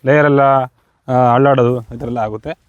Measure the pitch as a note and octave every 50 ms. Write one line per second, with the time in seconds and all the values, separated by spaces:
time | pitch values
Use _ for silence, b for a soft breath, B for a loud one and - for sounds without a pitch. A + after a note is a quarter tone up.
0 | - C3 C#3+ D3+ D3 D3 C#3+ C#3 C#3 C#3 C3+ C3+ B2+ B2 _ _ _ _ _ _
1 | _ - B2+ B2+ B2+ A#2+ A#2+ B2+ C#3 C#3+ C#3 C3 A#2+ A#2+ B2+ A#2+ A2 - A#2+ A#2
2 | C#3 A#2+ B2 A#2+ A2 G#2+ G#2+ G#2+ A2 C#3+ D#3+ _ _